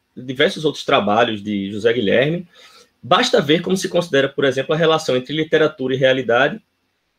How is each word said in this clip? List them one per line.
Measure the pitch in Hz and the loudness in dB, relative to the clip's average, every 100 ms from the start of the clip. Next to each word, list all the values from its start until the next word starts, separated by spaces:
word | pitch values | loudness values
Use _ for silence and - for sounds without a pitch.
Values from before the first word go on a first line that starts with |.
| _ | _
diversos | - 127 131 156 - 151 | -14 -8 0 0 0 -4
outros | 135 | -4
trabalhos | - 139 104 104 120 107 | 0 0 2 2 0 -2
de | 104 101 98 | -4 -4 -4
José | 107 117 | -2 0
Guilherme. | 120 98 104 139 170 175 _ - - _ _ | 0 2 2 2 -2 -8 _ -20 -20 _ _
Basta | 120 185 247 240 | 0 0 2 0
ver | 143 165 | 2 0
como | 190 190 | 0 -4
se | - | -2
considera, | 175 175 139 135 | -2 0 0 -2
por | - | 0
exemplo, | 139 131 135 | -2 -2 -2
a | 156 | 0
relação | 160 156 - 127 | 2 2 0 -2
entre | 127 | -2
literatura | 151 156 156 151 - 127 | -6 0 2 2 0 -4
e | 131 | 2
realidade | 131 131 113 117 147 220 - _ _ _ _ | 2 2 2 2 2 -2 -12 _ _ _ _